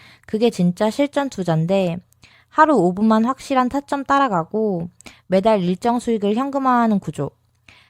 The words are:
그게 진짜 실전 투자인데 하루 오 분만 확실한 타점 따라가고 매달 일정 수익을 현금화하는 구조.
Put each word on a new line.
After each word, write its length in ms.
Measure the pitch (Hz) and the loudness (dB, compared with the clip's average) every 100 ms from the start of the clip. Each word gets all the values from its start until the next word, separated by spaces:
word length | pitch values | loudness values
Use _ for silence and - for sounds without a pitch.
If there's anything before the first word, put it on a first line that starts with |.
| - - - | -20 -20 -6
그게 220 | 220 233 | 0 0
진짜 400 | 220 175 175 214 | 2 0 0 -2
실전 400 | 214 277 285 277 | 0 -2 -2 -4
투자인데 680 | - 175 160 165 196 180 170 - _ - _ _ | -4 -2 0 0 0 -2 -6 -14 _ -20 _ _
하루 260 | - 311 262 | 2 4 4
오 180 | 175 | 2
분만 300 | 185 220 220 | 2 2 2
확실한 460 | 226 262 - 262 247 | 0 -4 -2 0 0
타점 340 | 277 285 277 | -2 -4 -6
따라가고 840 | 269 277 269 185 160 214 220 175 175 - - - - | 0 0 2 0 -2 -2 -2 -4 -6 -14 -20 -18 -2
매달 360 | 185 214 214 | 2 2 2
일정 360 | 175 185 240 240 | 0 -2 -2 -2
수익을 360 | 240 226 202 214 | -2 -2 0 -2
현금화하는 640 | 277 277 262 247 233 202 | -2 -2 0 2 2 0
구조. 300 | - 147 139 - _ _ _ - | -2 -6 -8 -10 _ _ _ -20